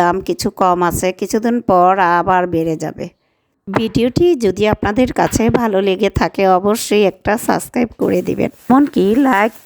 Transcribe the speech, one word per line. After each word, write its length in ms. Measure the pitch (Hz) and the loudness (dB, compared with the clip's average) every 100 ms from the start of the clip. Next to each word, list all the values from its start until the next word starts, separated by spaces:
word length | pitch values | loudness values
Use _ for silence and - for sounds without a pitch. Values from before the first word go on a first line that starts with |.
দাম 140 | 175 185 180 | 2 0 -4
কিছু 200 | 175 208 - | -6 -6 0
কম 180 | 185 175 175 | 0 2 0
আছে, 200 | 175 185 185 | -2 -4 -4
কিছুদিন 360 | 196 220 233 240 - | -4 -2 -2 -2 2
পর 200 | 185 180 196 175 175 | 4 4 4 2 2
আবার 240 | 180 185 180 | 2 0 0
বেড়ে 220 | 165 165 156 | -2 -2 -4
যাবে। 220 | 151 - 170 - _ _ _ _ - | -8 -10 -14 -16 _ _ _ _ -6
ভিডিওটি 580 | 190 220 - 240 - 349 294 | -4 -2 -2 -2 2 0 2
যদি 180 | 208 185 214 | -2 0 -2
আপনাদের 360 | 208 202 208 254 - | 0 -2 0 0 0
কাছে 240 | 160 - 226 240 | -2 0 0 0
ভালো 180 | 233 190 196 | 0 0 0
লেগে 220 | 185 196 - | 0 -2 -2
থাকে 220 | 170 - 190 180 | -4 0 2 2
অবশ্যই 440 | 202 226 - 208 196 | 2 -2 0 0 2
একটা 220 | - - 220 - | 0 -4 -2 -2
সাবস্ক্রাইব 440 | 185 - 247 240 - | -4 -4 -4 -4 -2
করে 180 | - 180 185 | -2 -2 -2
দিবেন, 220 | 196 - - - | -4 -4 -6 0
এমনকি 360 | 262 285 - 190 233 269 | 2 2 0 0 2 2
লাইক, 260 | - 320 - | 2 0 -2